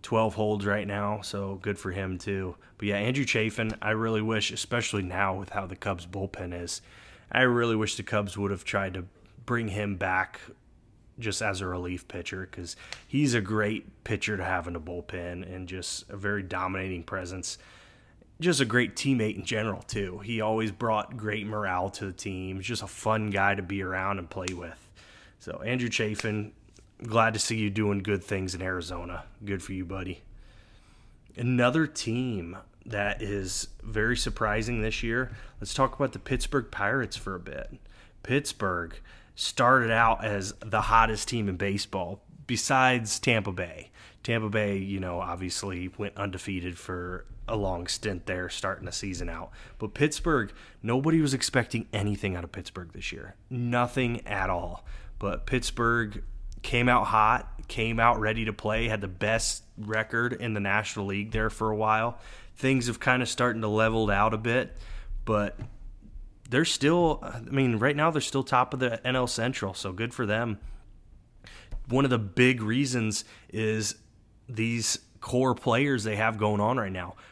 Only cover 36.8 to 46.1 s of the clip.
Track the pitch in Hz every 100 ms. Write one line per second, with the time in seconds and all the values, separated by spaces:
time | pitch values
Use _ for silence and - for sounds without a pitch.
36.8 | 101 131 113 - - 95 87 69 - -
37.8 | - - - - - 131 143 - 98 87
38.8 | 82 - - - - - - - 123 131
39.8 | 117 113 113 113 110 101 95 - 110 110
40.8 | 101 113 110 107 - 120 101 92 101 98
41.8 | - 95 87 98 - - - 117 - 135
42.8 | 127 127 110 - - 113 101 92 87 78
43.8 | - - - - - 117 110 107 104 98
44.8 | 98 98 92 87 90 87 92 - 101 90
45.8 | 92 - 101